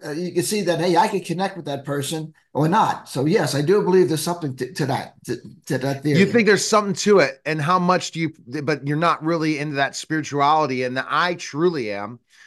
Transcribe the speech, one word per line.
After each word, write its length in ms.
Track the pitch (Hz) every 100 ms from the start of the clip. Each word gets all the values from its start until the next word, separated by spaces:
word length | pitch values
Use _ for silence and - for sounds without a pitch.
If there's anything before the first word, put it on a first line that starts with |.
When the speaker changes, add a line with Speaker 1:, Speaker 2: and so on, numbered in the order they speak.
| 156
Speaker 1:
uh, 60 |
you 200 | 151 180
can 120 | 170
see 180 | - 208
that, 180 | 175 156
hey, 160 | 180 165
I 120 | 214
could 180 | 190 175
connect 300 | 170 196 180
with 80 | 147
that 180 | 135
person 500 | 147 143 135 160 156 _ _
or 140 | - 156
not. 420 | 214 147 - -
So 160 | 135 151
yes, 280 | 208 139 139
I 60 |
do 200 | 147 202
believe 260 | 180 185 180
there's 140 | 156
something 340 | 175 175 147 127
to, 160 | -
to 120 | - 135
that, 280 | 113 - _ -
to, 120 | - - - -
to 120 | 131
that 240 | 135 131
theory. 160 | 151 151
Speaker 2:
You 80 | 196
think 200 | 233 208
there's 200 | 190 -
something 260 | 214 202
to 260 | 156 208 196
it, 220 | 135 - 147
and 140 | 156
how 200 | 147 185
much 320 | 180 180 -
do 80 | 165
you, 140 | 160 - 117 151
but 220 | 143 147 139
you're 100 | 151
not 260 | 170 147
really 340 | 156 165 156 143
into 180 | 151 139
that 200 | 135 -
spirituality, 880 | - 156 135 143 143 156 143 127
and 160 | 127 131
I 360 | 104 147 175 175
truly 560 | - 143 180 156 107
am. 280 | 101 104 120 _ _